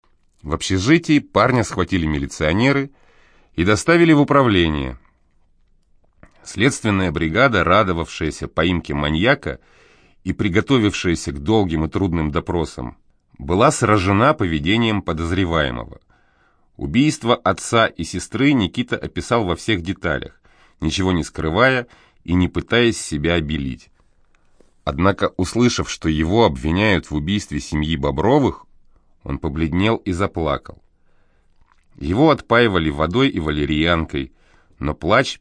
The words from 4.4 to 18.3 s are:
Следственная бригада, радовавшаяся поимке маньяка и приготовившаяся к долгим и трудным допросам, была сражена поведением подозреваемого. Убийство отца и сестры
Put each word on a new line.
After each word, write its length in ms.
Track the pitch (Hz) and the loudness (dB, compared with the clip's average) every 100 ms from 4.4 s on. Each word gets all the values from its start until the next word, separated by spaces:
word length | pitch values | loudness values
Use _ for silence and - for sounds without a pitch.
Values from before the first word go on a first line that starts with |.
| 127 95 82 76 65 62 _ _ _ _ _ _ _ _ _ _ _ _ - _ | 4 4 2 0 -4 -10 _ _ _ _ _ _ _ _ _ _ _ _ -20 _
Следственная 680 | - - 123 139 113 98 92 | -16 0 0 2 0 2 2
бригада, 520 | 76 82 85 135 107 | 0 -2 2 2 4
радовавшаяся 840 | 82 95 101 82 80 - 78 - 67 | 4 4 2 0 -4 -4 -6 -6 -8
поимке 480 | - 85 87 82 73 | -2 0 0 -2 -4
маньяка 640 | 73 78 107 143 - - _ _ _ _ _ _ | 0 0 2 0 -2 -12 _ _ _ _ _ _
и 100 | 92 | -8
приготовившаяся 960 | - 101 87 - 135 104 - 92 80 - | -4 0 0 2 2 2 0 -2 -2 -4
к 80 | 71 | -8
долгим 460 | 71 110 95 80 78 | 0 0 2 0 -2
и 40 | |
трудным 420 | 95 95 85 78 | -2 -2 0 -2
допросам, 680 | 76 - 87 78 - 62 - _ _ _ _ | -4 -4 -4 -4 -8 -14 -14 _ _ _ _
была 340 | 67 90 131 | -4 2 2
сражена 640 | - 110 107 92 101 127 | 2 2 2 2 2 2
поведением 680 | 156 95 78 76 110 117 107 | 2 -2 -2 0 0 0 -2
подозреваемого. 960 | - 80 82 87 90 82 71 60 57 - _ _ _ _ _ _ _ - | -4 -4 -2 -2 0 0 -2 -4 -10 -16 _ _ _ _ _ _ _ -12
Убийство 580 | 69 85 147 139 117 120 | -4 0 0 0 -2 0
отца 500 | 92 95 - 117 113 | 0 -2 0 2 2
и 180 | - | 0
сестры 500 | 85 92 - | -8 -8 -8